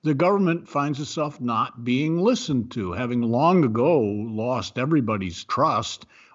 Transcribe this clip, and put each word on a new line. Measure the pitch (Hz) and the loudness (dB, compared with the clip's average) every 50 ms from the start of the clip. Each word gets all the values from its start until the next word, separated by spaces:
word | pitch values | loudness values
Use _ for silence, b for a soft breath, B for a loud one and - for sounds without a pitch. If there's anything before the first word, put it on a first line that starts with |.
| _ | _
the | 156 151 | 0 2
government | 135 170 180 202 202 196 175 165 175 208 - | 4 4 4 4 4 4 2 2 0 -4 -4
finds | - 147 143 147 151 131 | -4 -2 -2 -2 -2 -4
itself | 147 - - 165 151 147 143 - | -6 -8 -4 -4 -4 -4 -6 -6
not | 127 120 117 110 123 131 - 123 117 | -6 -2 0 0 -2 -2 -4 -8 -4
being | 120 123 131 147 156 165 170 | -2 0 0 0 0 0 2
listened | 180 226 262 - - - 147 127 107 - - | 2 2 2 0 -2 -2 -2 -2 -2 -2 -6
to, | 120 101 90 85 | -6 -4 -4 -4
having | 92 123 120 123 120 117 | -4 -4 -2 -2 -2 0
long | 113 117 120 147 170 185 185 156 | 0 2 2 4 4 4 4 4
ago | 123 110 113 123 156 175 147 | 4 2 2 2 4 4 4
lost | 113 104 104 107 107 117 110 107 110 123 127 120 - - - 127 | 2 0 -2 -2 -6 -6 -4 -4 -2 -2 -2 -4 -4 -6 -6 -4
everybody's | 127 143 165 151 135 110 110 101 95 92 82 - - | -2 2 2 2 2 2 -2 -2 -4 -6 -8 -10 -8
trust | - - - 139 160 127 107 117 - - - - b b b b b b | -6 0 0 2 2 2 0 -2 -4 -10 -12 -16 b b b b b b